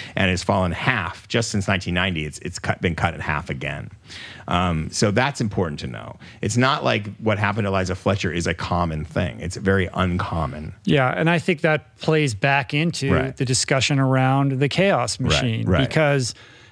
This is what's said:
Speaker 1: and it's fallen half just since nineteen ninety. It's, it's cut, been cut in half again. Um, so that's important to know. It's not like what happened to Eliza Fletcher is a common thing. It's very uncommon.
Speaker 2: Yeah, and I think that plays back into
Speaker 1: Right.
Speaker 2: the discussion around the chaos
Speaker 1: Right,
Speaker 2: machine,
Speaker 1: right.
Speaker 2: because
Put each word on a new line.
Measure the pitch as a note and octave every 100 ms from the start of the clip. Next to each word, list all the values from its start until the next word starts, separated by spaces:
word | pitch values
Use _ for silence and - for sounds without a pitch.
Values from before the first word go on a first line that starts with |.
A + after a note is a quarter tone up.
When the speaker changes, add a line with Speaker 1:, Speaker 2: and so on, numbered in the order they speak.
| - -
Speaker 1:
and | F#2+
it's | F2+
fallen | - G2 F#2
half | E2 - A#2+ E2+ - -
just | A#2 A2
since | G#2+ G2
nineteen | G2 F2 F2+
ninety. | F#2+ E2 D2+
It's, | -
it's | - -
cut, | - -
been | F#2 D#2+
cut | F2
in | D#2
half | D#2+ D2+ -
again. | C#2 C#2+ D2 - - - - - - -
Um, | F2 F2+ D#2+ D#2+
so | - G#2
that's | G2 C3 C#3
important | A2+ G2+ F2 D2
to | C2
know. | A1+ G#1+ - - -
It's | G2 G#2+
not | C3 D3
like | C#3+ A2+ G2+ G2+
what | A2 G2+
happened | G#2 G#2 G2+
to |
Eliza | F#2+ F2+ F#2+
Fletcher | - G2 F#2
is | E2+ F2
a |
common | E2+ - F2 F2 D#2 D#2
thing. | - F2 A1+
It's | E2+ -
very | F#2 G2 F2+
uncommon. | - F#2 F2 - E2 D2+ C#2 D#2 F#2
Speaker 2:
Yeah, | - D3 B2+
and | - E3
I | E3+
think | - D#3+
that | E3 D3+ - _
plays | - D#3 D3 G#2
back | C#3 C#3 B2+
into | D3 E3 - C#3
Speaker 1:
Right. | - C3+ -
Speaker 2:
the | B2+
discussion | B2+ - C#3 - C#3
around | C3+ C3 C3 C3+ C#3 C3
the | C#3
chaos | - G3 D3+ A#2+ -
Speaker 1:
Right, | B2+
Speaker 2:
machine, | D#3 A#2+ A2 A2+
Speaker 1:
right. | E2 -
Speaker 2:
because | D#3 D3+ C#3+ A#2+ - - - -